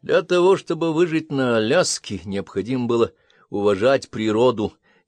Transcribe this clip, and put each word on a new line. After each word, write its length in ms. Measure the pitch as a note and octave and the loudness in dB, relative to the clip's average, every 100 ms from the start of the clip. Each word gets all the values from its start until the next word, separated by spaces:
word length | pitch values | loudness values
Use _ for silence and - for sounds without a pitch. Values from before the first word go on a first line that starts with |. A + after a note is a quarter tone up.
Для 200 | - - | 0 -2
того, 340 | E3 F3+ F3+ F#3 | 2 2 4 2
чтобы 380 | - E3+ E3 | 0 -4 -2
выжить 380 | D#3 F3 D#3+ D#3 | 0 0 0 -4
на 260 | C#3 B2+ A#2 | -2 0 0
Аляске, 640 | A2 D#3+ - - - G2 | 2 0 0 -4 -8 -12
необходимо 600 | F2+ G2 F#2 G2 G2+ C3 A#2+ | -6 -8 -6 -6 -4 -4 0
было 260 | A#2+ A2 _ _ _ _ | 0 0 _ _ _ _
уважать 600 | G2+ G2+ G2 A#2 C#3 - | -2 0 2 2 0 -2
природу 640 | - G#2+ G#2+ B2 A2 G#2 _ _ _ | -4 -2 2 2 2 -6 _ _ _